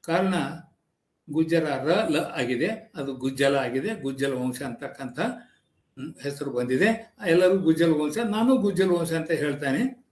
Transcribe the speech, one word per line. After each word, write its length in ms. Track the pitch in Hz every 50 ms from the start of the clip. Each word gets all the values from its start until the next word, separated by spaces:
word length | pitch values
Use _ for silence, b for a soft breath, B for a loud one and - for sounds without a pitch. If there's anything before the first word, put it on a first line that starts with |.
ಕಾರಣ 340 | - - 165 180 190 190 185 170 139 139 - - - _ _ _ _ _ _ _ _ _ _ _ _ -
ಗುಜ್ಜರ 340 | 143 156 160 160 165 165 156
ರ 440 | 151 139 131 135 151 175 208 226 -
ಲ 80 | 151
ಆಗಿದೆ, 760 | 151 - - - 160 127 120 127 117 147 202 226 - - - _
ಅದು 200 | 175 139 139 135
ಗುಜ್ಜಲ 420 | 123 123 135 135 135 139 139 143
ಆಗಿದೆ. 460 | 139 131 123 117 135 143 208 226 - 131
ಗುಜ್ಜಲ 320 | 135 135 135 135 139 135
ವಂಶ 280 | 123 127 127 123 - 143
ಅಂತಕ್ಕಂಥ, 580 | 131 117 - 143 135 - - 139 123 - -
ಹ್ಮ್, 960 | 185 247 254 - - _ _ _ _ _ _ _ _ _ _ - 131 160 160 - -
ಹೆಸರು 280 | 143 139 143 147 139
ಬಂದಿದೆ. 640 | 123 123 123 123 127 131 180 220 226 220 - - _ _ 214
ಎಲ್ಲರೂ 320 | 185 165 180 185 180 190 190
ಗುಜ್ಜಲ 320 | 175 160 160 160 170 165
ವಂಶ, 280 | 160 151 151 151 - 214
ನಾನು 380 | 240 214 202 214 233 247 262
ಗುಜ್ಜಲ 340 | 254 196 202 185 165 190 185
ವಂಶ 220 | 180 175 165 160 165
ಅಂತ 180 | 160 151 -
ಹೇಳ್ತಾನೆ. 760 | 165 143 147 147 139 135 147 139 131 156 240 262 - - _ _